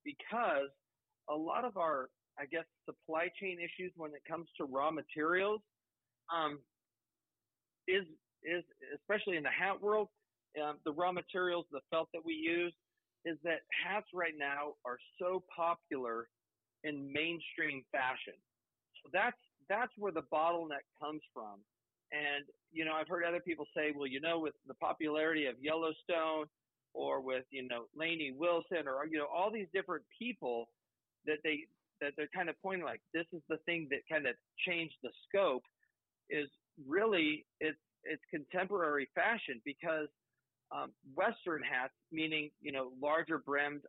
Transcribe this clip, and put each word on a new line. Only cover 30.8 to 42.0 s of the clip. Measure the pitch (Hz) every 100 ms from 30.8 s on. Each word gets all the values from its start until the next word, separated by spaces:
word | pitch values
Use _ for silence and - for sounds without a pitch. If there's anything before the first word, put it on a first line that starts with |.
| _ _ _ _ 151
that | 151
they, | 156 147 165 _ _ _
that | 143 143
they're | 147
kind | 185 175
of | 151
pointing | 190 185 151
like, | 113 -
this | 165 170
is | 175 -
the | 156 -
thing | 165 147
that | 135 -
kind | 156 135
of | 120 _ - 185
changed | 170 160 -
the | 123 - -
scope," | 196 180 127 - _ _ _ _ _ -
is | 156 143 - _ - 135
really | 170 226 185 151 151 - _
it's, | 156 147 _ _
it's | - 160 -
contemporary | 160 139 185 190 196 160 143 131 175
fashion | 196 226 - 120 143
because, | 139 165 160 147 - _ _ _ _ _
um, | 143 143 - 139 139
Western | 208 220 180 151
hats, | 127 131 131 -